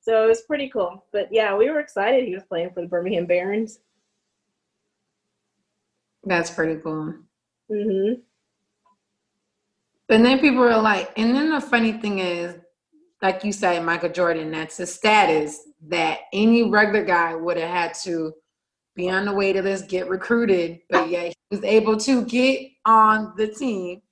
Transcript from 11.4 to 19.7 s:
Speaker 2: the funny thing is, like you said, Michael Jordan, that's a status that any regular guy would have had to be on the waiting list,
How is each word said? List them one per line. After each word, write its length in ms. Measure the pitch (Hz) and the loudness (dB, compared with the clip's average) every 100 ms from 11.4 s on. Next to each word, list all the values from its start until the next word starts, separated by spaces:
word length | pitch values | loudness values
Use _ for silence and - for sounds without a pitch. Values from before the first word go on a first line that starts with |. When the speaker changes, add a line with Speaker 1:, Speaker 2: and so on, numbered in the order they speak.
| 311 | 0
Speaker 2:
the 100 | 302 | -2
funny 320 | 269 233 226 | -2 0 0
thing 260 | 220 208 196 | -2 -4 -4
is, 380 | 180 175 175 175 _ _ _ _ _ _ | -4 -4 -8 -12 _ _ _ _ _ _
like 200 | 196 185 | -2 -2
you 80 | 208 | -4
said, 300 | 196 190 175 | -2 0 0
Michael 260 | 170 170 170 | -2 -2 -2
Jordan, 400 | 170 170 165 156 | 0 0 0 -4
that's 280 | 160 160 - | -8 -8 -10
a 60 | 175 | -10
status 760 | - 214 214 180 156 151 - - _ 151 | -2 2 4 4 2 0 -8 -20 _ -8
that 320 | 170 160 160 - | -4 -2 -4 -8
any 300 | 196 220 233 220 | 0 4 4 4
regular 360 | 208 208 208 | 2 2 2
guy 300 | 175 175 165 | 2 0 0
would 220 | 165 165 170 | -2 -4 -4
have 140 | 165 | -4
had 240 | 180 170 - | -4 -4 -6
to 280 | 190 165 160 156 _ _ _ _ _ | -6 -4 -6 -10 _ _ _ _ _
be 160 | - 180 | -8 -4
on 140 | 185 | -2
the 80 | 202 | -2
waiting 320 | 196 196 190 | 0 0 0
list, 240 | 190 | -2